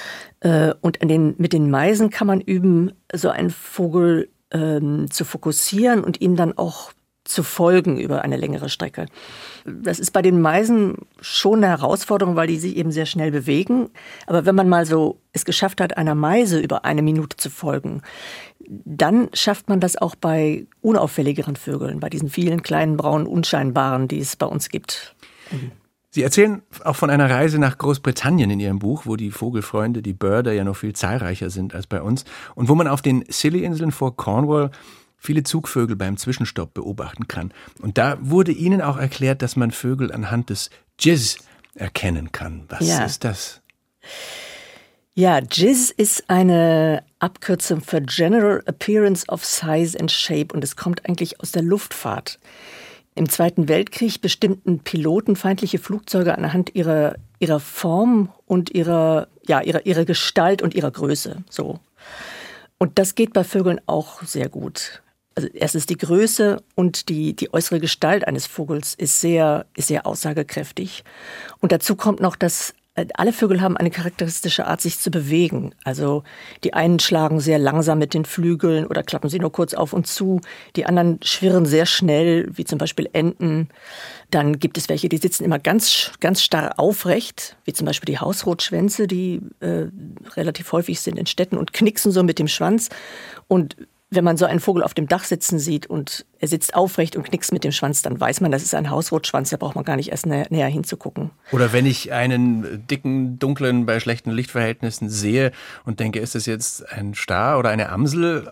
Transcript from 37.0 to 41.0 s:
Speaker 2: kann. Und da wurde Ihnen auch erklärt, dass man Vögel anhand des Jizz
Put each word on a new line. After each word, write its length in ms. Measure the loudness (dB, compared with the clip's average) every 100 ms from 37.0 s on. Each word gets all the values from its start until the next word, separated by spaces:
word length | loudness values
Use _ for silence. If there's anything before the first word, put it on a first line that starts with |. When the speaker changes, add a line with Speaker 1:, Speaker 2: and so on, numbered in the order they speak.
| -8 -8 -10
Speaker 2:
kann. 240 | -8 -10 -12 -20 -10
Und 160 | -4 2
da 200 | 2 0
wurde 320 | 2 4 4
Ihnen 280 | 2 2 2
auch 140 | 2 0
erklärt, 460 | -2 0 0 0
dass 160 | -2 0
man 140 | 0
Vögel 420 | 0 -2 -2 -2
anhand 360 | -4 -2 -2 -2
des 200 | -6 -8 -14 _
Jizz 420 | 0